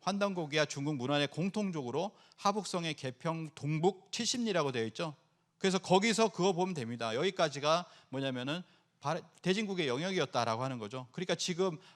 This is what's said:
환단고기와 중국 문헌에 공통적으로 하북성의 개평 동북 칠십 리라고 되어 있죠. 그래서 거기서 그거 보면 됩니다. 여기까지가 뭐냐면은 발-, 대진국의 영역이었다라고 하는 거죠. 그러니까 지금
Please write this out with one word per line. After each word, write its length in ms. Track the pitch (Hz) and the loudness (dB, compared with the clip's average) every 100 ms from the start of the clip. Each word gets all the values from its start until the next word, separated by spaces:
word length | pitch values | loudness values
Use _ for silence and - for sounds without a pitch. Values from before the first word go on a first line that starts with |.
환단고기와 640 | - 202 202 180 151 151 147 | -4 -2 -2 -2 0 2 2
중국 300 | 139 143 143 | 0 -4 -2
문헌에 320 | 127 147 143 | 0 2 0
공통적으로 840 | - 190 107 104 160 120 135 196 - _ _ | -2 -4 -2 -4 -4 -4 -4 -4 -8 _ _
하북성의 580 | 202 208 180 180 165 147 | -2 0 -2 -4 -4 -4
개평 560 | 131 123 165 165 156 | -6 -4 -4 -4 -6
동북 580 | - 143 156 175 196 - | -6 -2 2 2 0 -8
칠십 300 | - 226 254 | -4 -2 0
리라고 300 | 226 175 143 | 0 2 2
되어 140 | 123 110 | 0 -2
있죠. 300 | - 165 139 _ _ _ _ | -2 -6 -8 _ _ _ _
그래서 200 | 190 185 | 2 2
거기서 520 | - 233 226 208 226 | 6 6 6 4 2
그거 240 | - 185 | 4 2
보면 200 | 175 185 | 2 -2
됩니다. 400 | 165 117 120 113 113 | -2 -6 -4 -2 0
여기까지가 680 | 185 185 160 139 147 165 175 - _ | 0 2 0 2 2 2 0 -14 _
뭐냐면은 540 | 135 135 127 131 170 175 _ _ _ | -4 -2 -2 -4 -6 -8 _ _ _
발-, 220 | 139 165 - _ | -4 -4 -6 _
대진국의 460 | 175 190 208 180 147 | 0 2 0 0 0
영역이었다라고 760 | 123 180 185 139 123 117 113 | 0 0 0 0 2 0 0
하는 160 | 131 123 | -2 -4
거죠. 280 | 104 131 127 | -6 -8 -10
그러니까 240 | - 185 170 | -8 -2 -2
지금 420 | - 170 190 160 - | -2 0 0 -2 -12